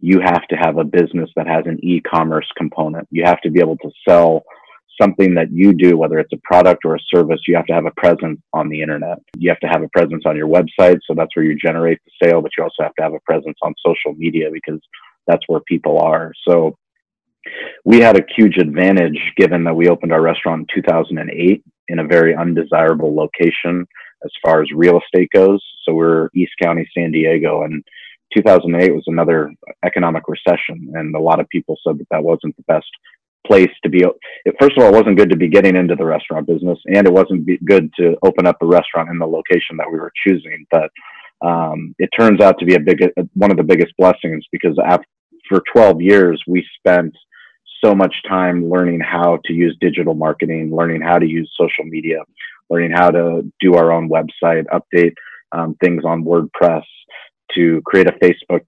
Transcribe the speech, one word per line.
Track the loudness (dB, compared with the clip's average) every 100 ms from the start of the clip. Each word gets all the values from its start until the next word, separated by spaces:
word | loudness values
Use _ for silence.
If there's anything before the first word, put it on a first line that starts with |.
you | 2 0
have | 2 -2 -2
to | -4
have | -2 -2
a |
business | -2 0 0 -2 -6 -8
that | -4
has | -4 -4
an | -8
e-commerce | -4 -4 -2 -4 -2 -4 -6 -10
component. | -10 -6 -6 -6 -8
You | -2
have | 0 0
to | 0
be | 0
able | 0 -2
to | -10 -10 2
sell | 4 4 0 _ -20 _ _ _ -2
something | -2 2 0 0
that | -2
you | 2 4
do, | 4 4 2
whether | 0 -2
it's | -4
a | -8
product | 0 4 4 2 -2
or | -6
a | 0
service. | 0 2 -2 -2
You | -2
have | 0
to |
have | -2 -4
a |
presence | 0 0 0 -2 -10 _
on | -6 -6
the | -6
internet. | -8 -8 -8 -10 _ -4
You | -2
have | -2
to | 0
have | -4
a | -2
presence | 0 0 -2 -4
on | -4
your | 0
website. | 0 0 2 4 4 0
So | -4
that's | -4 -2
where | -2
you | -2
generate | -4 -2 -2 -4
the | _ _ 2
sale, | 2
but | 0 -6
you |
also | -8 -6
have | -8 -4
to |
have | -6
a | -6
presence | -4 -4 -4 -8
on | -8 -4 -4
social | -4 -6 -6
media | -6 -4 -6
because | -8 -12 -14 _ -20 _ _ -2
that's | -2 -2
where | -6 -4
people | -4 -2 0
are. | 0 -2 -6 -10 0
So | 0 0 -6 _ _ _ _ _ _ -20 -18 -18 -10 4
we | 6
had | 6 4
a | 2 2
huge | 2 2
advantage | -2 0 2 2 0 -4 -10 0
given | 0 2 -2
that | 2
we | 2
opened | 2 0
our | 0
restaurant | 0 -2 -4 -6
in | -6 -6
two | -2
thousand | -2 -2 -6
and | -10
eight | -2 0 0 _ _ -10
in | -8
a | 0
very | 2 2 0
undesirable | -2 -4 -2 0 0 0 -2 -2
location | -4 -2 -2 -2 -6 -6 -8 -16 -20 _ -18
as | -8
far | -2 0
as | -2
real | 0 2 2
estate | 2 -2 2
goes. | 4 4 2 -4 -10
So | -4
we're | 0 0 0 -2
East | -4 -4 -4
County, | -4 -4 -6 -6
San | -4
Diego, | -2 0 0 -2 -4
and | -6 -10 -14 -20 -20 _ _
two | -2
thousand | 4 4 2 0
eight | 2
was | 0 -4
another | -2 0 0 -2 -10 -20 -8
economic | -6 -2 -2 -4 -8
recession. | -6 -2 -2 -4 -12 -14
And | -10 -8 -4
a |
lot | 0 0
of | -2
people | -6 -6 -6 -6
said | -6
that | -6
that | -4
wasn't | -2 -2 -4 -14
the |
best | -4 -4 -4 -20 _ _ _ _ 2
place | 4 4 0
to | -2
be. | 2 0 0 -14 -8 -6
It, | 2
first | 2 6
of |
all, | 6
it | 6
wasn't | 4 4
good | 4
to | 2
be | 2
getting | 4 4 2
into | 0 -2
the | -2
restaurant | -4 -4 -10 -4
business, | -4 -2 -6 0
and | 2 4
it |
wasn't | 4 2 0 -4
be, | -4 2
good | 2 2 -2
to | 0 2
open | 0 2 0
up | 0
a | 2
restaurant | 2 2 -6 -6
in | -6
the | -6
location | -6 -2 -2 -2 -10
that | -8
we | -8
were | -10 -6 -2
choosing. | -2 -4 -20 _
But, | -2 -2 _ -20 -20 -20 _ -4
um, | -4 -4 -8 -12 -8
it | -8 0
turns | 2 6
out | 4 4
to | 2
be | 2
a |
big, | 2 2 0 -2 -8
one | 0 0
of | 2
the |
biggest | 2 2 0 _
blessings | 2 2 -4 -8 -10
because | -6 -4 -2
af-, | 0 0 -2 _ _ _ -2
for | -2 2
twelve | 4 4 4
years, | 4 4 4 0 -4
we | -4 -4 -4
spent | 2 2 0 -10 _ _ -20 _ _ -2
so | 2 2
much | 0 -2 -6
time | -2 -2 -2 -2
learning | 0 0 -2
how | -4 -2 0 -2
to | -4
use | -2 -2 0
digital | -4 -2 -4
marketing, | -2 -4 -4 -6 -6 -6
learning | -4 -4 -4
how | 0 0
to | 0
use | -4 -8 -4
social | -4 -4
media, | -8 -8 -6 -8 -10 _ -20 -20 _
learning | -4 -2
how | 2 2
to | 2 -2 -4 -8 _
do | 2
our | 4 4
own | 0 -2
website, | -4 -4 -4 -2 -2 -2
update, | -6 -2 2 2 0 -20 -20 _
um, | -8 -8 -2
things | -2 -2 -4
on | -4
WordPress, | -2 -2 -2 0 0 0 -8 _ _ -20 -20 _ _ -2
to | 0 0 0
create | 2 2
a | 2
Facebook | 0 0 -4 -6